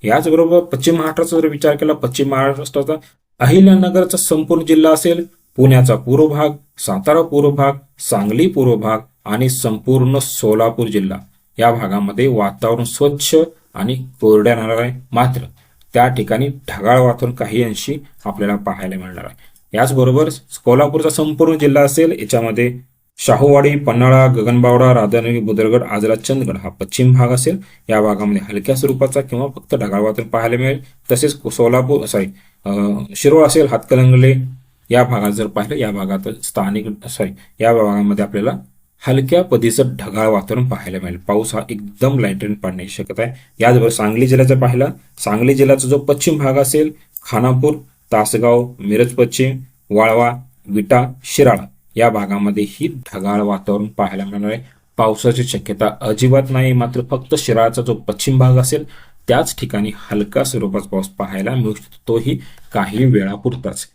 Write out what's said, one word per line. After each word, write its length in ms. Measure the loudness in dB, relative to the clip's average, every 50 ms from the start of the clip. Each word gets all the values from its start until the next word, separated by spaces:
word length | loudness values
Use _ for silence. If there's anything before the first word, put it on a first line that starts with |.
| 0
याचबरोबर 580 | 0 0 0 2 2 2 2 4 4 4 2
पश्चिम 360 | 2 0 -6 -4 0 0 0
महाराष्ट्राचा 440 | 0 0 -4 -2 -2 -4 0 0 0
जर 60 | 0
विचार 300 | 0 -2 0 0 0 0
केला, 160 | 0 0 -2 -2
पश्चिम 380 | -2 -4 -6 -2 -2 -2 -2
महाराष्ट्राचा 600 | 0 0 0 0 -2 -4 -8 -6 -4 -4 -4 -2 -4 -6 -8 _ _ _ _ _ _ _
अहिल्यानगरचा 760 | 2 4 6 8 8 8 8 6 4 2 2 0 0 0 -2
संपूर्ण 480 | -4 -2 0 0 0 0 0 0 -2 2
जिल्हा 280 | 2 4 4 6 4 4
असेल, 320 | 2 2 0 0 -2 -4 -10 _ _ _ _ _
पुण्याचा 380 | 2 4 6 6 6 4 4 2
पूर्व 320 | 0 0 -2 2 2 2
भाग, 220 | 2 2 0 -2 -2 -4 -6 _ _ _ -12
सातारा 440 | -8 -6 -6 -4 0 0 2 2 2
पूर्व 280 | 0 0 2 2 2
भाग, 220 | 2 2 0 0 0 -4 -10 _ _ _
सांगली 480 | -8 -4 -4 -2 -2 -2 0 2 0
पूर्व 300 | 0 2 2 2 2 2
भाग 220 | 0 0 -2 -4 -4 -6 _ _ _ _
आणि 240 | -6 -4 -2 0 -2
संपूर्ण 680 | -2 -2 -4 -4 -4 -4 -2 0 0 2 2 2 0 -2
सोलापूर 680 | -2 -4 -8 -4 0 0 2 2 2 0 0 -2 -4 -2
जिल्हा 300 | -2 -2 -2 -2 -6 -8 -14 _ _ _ _ _ _ 0
या 140 | 2 2 2
भागामध्ये 540 | 2 -2 -4 -4 -2 -2 -4 -2 0 0
वातावरण 580 | 0 2 0 0 -2 -4 -4 -2 -2 -2 -2 -4
स्वच्छ 520 | -6 -2 0 0 0 0 -2 -4 2 2 2 2 2 -4 _ _ _ _
आणि 200 | -6 -4 -4 -4 -6 -8 -14 -12 _
कोरड्या 340 | 2 4 4 6 4 4 0
राहणार 220 | 0 0 -4 -2
आहे. 240 | -2 -2 -4 -6 -10 -14 _ 0
मात्र 280 | 0 0 0 0 -4 -8 -12 -18 _ _ _ _ _ _ _ _
त्या 140 | 2 2 2
ठिकाणी 400 | 2 -2 -4 -4 -2 -2 -2 -4
ढगाळ 500 | -4 -8 -12 -14 -12 -4 0 2 4 4
वातावरण 340 | 4 2 0 0 -4 -6 -6
काही 300 | -6 -8 -4 -2 -2 -2
अंशी 340 | -2 -4 -8 -8 -8 -8 -10 -10 -18 _ _ _
आपल्याला 320 | -10 -6 -6 -4 -4 -4
पाहायला 400 | -4 -4 -6 -8 -8 -10 -10 -10
मिळणार 280 | -10 -12 -14 -16 -16 -16
आहे. 120 | -18 -20 _ -20 -20 _ _ _ _ -2
याचबरोबर 520 | 0 0 0 2 2 2 2 4 2 0 0 -2 -10 _ _ -20 -6 _
कोल्हापूरचा 460 | 2 4 4 2 2 0 0 -2 -2
संपूर्ण 480 | -2 -2 -4 -4 0 2 2 2 2 2
जिल्हा 240 | 2 2 4 4 2
असेल, 380 | 2 2 2 2 2 2 -2
याच्यामध्ये 600 | -6 -2 -2 -2 -2 -2 -2 -2 -2 -2 -2 -8 -16 _ _ _ _ _ _ _
शाहूवाडी, 580 | 0 0 2 4 4 4 6 6 4 4 0
पन्हाळा, 500 | 0 -2 -2 0 2 4 6 6 6 6
गगनबावडा, 680 | 4 2 2 0 2 2 2 4 4 4 4 6 4 4
राधानगरी, 460 | 4 2 2 0 0 0 0 -2 -2
बुदरगड, 420 | -2 -2 -2 0 0 2 2 2 0
आजरा, 320 | 0 -4 -2 0 0 -2
चंदगड 420 | -2 -2 -4 -4 -2 -2 -4 -6
हा 120 | -6 -8 -12
पश्चिम 460 | -10 _ -12 -10 -2 2 4 4 6
भाग 140 | 4 4 2
असेल. 300 | 2 0 0 -2 -2 -4 -6 -14 -20 _ _ -2
या 100 | 0 2
भागामध्ये 400 | 2 2 0 0 -2 -2 -2 -2 -4 -6
हलक्या 280 | -8 -8 -2 -2 -2
स्वरूपाचा 440 | 0 0 -2 0 0 -2 0 0 -2
किंवा 260 | -4 -4 -6 -6 -6
फक्त 280 | -6 -8 -12 -8 _ -4
ढगाळ 260 | -4 -4 -2 -2 -2
वातावरण 280 | -2 -2 -2 -4 -6 -4
पाहायला 280 | -4 -2 -2 0 -2
मिळेल. 240 | 0 -2 -2 -4 -4 -8 -16 -20 _ _ -2 -2
तसेच 220 | 0 0 -2 -2
को-, 180 | -4 -10 -10 -2
सोलापूर, 540 | 0 2 2 4 2 2 2 0 -2 -2
सॉरी, 200 | -2 -4 -4 -4 -4 -8 -16 _ _ _ _ _
अ, 60 | -6 -4 -2 -2 -2 -2 -4 -8 -10 -12
शिरोळ 300 | 0 2 4 6 6 4
असेल, 200 | 4 4 2 2
हातकणंगले 680 | 2 0 -4 -2 0 2 4 6 6 6 6 6 4 4 2 -2 -6 -10 -16 _ _ _ _ _ _
या 140 | 2 2 2
भागात 260 | 2 0 -2 -2 -2
जर 160 | -2 -4 -4
पाहिलं, 280 | -4 -4 -6 -6 -4 -4
या 160 | -4 -4 -4
भागात 380 | -4 -6 -6 -4 -6 -6 -6 -8 -12 -10 -12
स्थानिक, 440 | -8 -6 -4 -4 -2 -4 -4 -6 -8 -10 -12 -12 -16
सॉरी, 220 | -8 -6 -6 -6 -6 -12 -20 _ _ _
या 140 | 2 2 2
भागामध्ये 500 | 4 2 0 0 0 0 0 0 0 -2
आपल्याला 280 | -4 -4 -4 -4 -4 -4 -6 -12 -16 _ _ _ _ _ _ -4
हलक्या 360 | -2 0 0 0 2 2 0 2
पदीचं 540 | 2 0 0 0 0 0 0 -2 -2 -2 -8
ढगाळ 260 | -12 -8 -4 -2 0
वातावरण 420 | 0 0 0 -2 -4 -4 -4 -2 -4
पाहायला 300 | -4 -8 -8 -10 -10 -10 -8
मिळेल. 160 | -8 -10 -10
पाऊस 360 | -6 -2 -2 -2 -2 -2 -6
हा 60 | -8 -8 -8
एकदम 480 | -10 -12 -12 -14 -6 -2 -2 0 0 0
लाईट 180 | -2 -2 -2 -4 -6
रेन 120 | -6 -8
पडण्याची 380 | -6 -6 -8 -8 -8 -12 -14 -12
शक्यता 300 | -12 -10 -10 -6 -6 -6
आहे. 100 | -6 -6 -12 _ _ _ _
याचबरोबर 300 | 2 4 4 6 4 2
सांगली 360 | 0 0 -2 -2 2 2 2
जिल्ह्याचं 340 | 4 4 4 4 4 4 4
पाहिलं, 260 | 2 2 2 0 0 -2 -4 -10 _ _ _ -10
सांगली 360 | -6 -4 -2 0 2 2 4
जिल्ह्याचा 340 | 4 4 4 6 4 4 2
जो 100 | 0 0
पश्चिम 400 | 0 0 -2 0 0 -2 -2 0
भाग 160 | 0 0 2
असेल, 360 | 2 0 2 2 0 0 0 -2 -10 _ _ _ -20 -14 -6
खानापूर, 440 | -4 0 0 2 2 2 2 0 -2 -2 -8 _ _ _ _ _ 0
तासगाव, 600 | 0 0 0 -2 0 2 4 2 2 2 -2 -8 -10
मिरज 360 | -4 -2 0 2 0 0 2
पश्चिम, 420 | 0 0 0 2 -2 -2 -2 -2 -6 -12 -16 _ _ _ _
वाळवा, 420 | 0 2 2 4 4 2 2 0 -2 -6 -14 _ _ _ _
विटा, 460 | -6 -4 -4 0 2 2 2 2 0 -6 -14 -14
शिराळा 420 | -10 2 4 4 4 4 2 -2 -12 _ _ _ _ _
या 120 | 0 0 2
भागामध्येही 800 | 2 0 -4 -4 -4 -2 -2 -2 -2 -2 -4 -6 -6 -8 -8 -8
ढगाळ 520 | -8 -8 -16 -14 -12 -8 -6 -4 -2 -2
वातावरण 440 | -2 -2 -4 -4 -4 -4 -4 -4 -4
पाहायला 400 | -6 -4 -4 -6 -4 -4 -8 -10
मिळणार 280 | -8 -8 -8 -6 -6 -6
आहे. 100 | -8 -10 -16 _ _ _ _ _
पावसाची 480 | -2 0 0 0 0 0 0 0 0 -2
शक्यता 520 | -4 -6 -8 -8 -8 -4 -2 -2 -2 -2 -4
अजिबात 420 | -4 -4 -2 0 2 4 4 2 2 0
नाही, 220 | -2 -2 0 2 2
मात्र 280 | 0 0 -2 -4 -6 -6 -4
फक्त 240 | -6 -8 -4 -2 -4 -2
शिराळाचा 440 | 0 -2 2 2 2 2 0 -2 -4
जो 120 | -4 -4
पश्चिम 440 | -6 -4 -8 -8 -6 -2 0 2 4
भाग 180 | 4 4 4
असेल 280 | 4 2 0 -2 -4 -6 -8 -18 -20 -20 -20 -20 -20 _ -2
त्याच 320 | 0 0 0 -2 -6 -10
ठिकाणी 300 | -10 -8 -6 -4 -4 -6 -6
हलका 480 | -12 -12 -6 -4 -4 -4 -2 -2 -4 -4
स्वरूपाचा 440 | -2 -4 -4 -6 -4 -6 -6 -8 -6
पाऊस 200 | -6 -6 -6 -6
पाहायला 420 | _ _ -10 -8 -6 -6 -6 -4
मिळू 240 | -2 -2 -2 -4 -4
शकतो, 260 | -8 -12 -20 -20 -18 _ -4
तोही 300 | -4 -2 -2 -4 -6 -6 -8 -16 -20 -20 -20 -10 -6
काही 320 | -6 -6 -4 -2 0 2
वेळापुरताच. 840 | 2 2 2 0 -2 -8 -6 -6 -6 -8 -6 -10 -10 -10 -10 -16 -18 _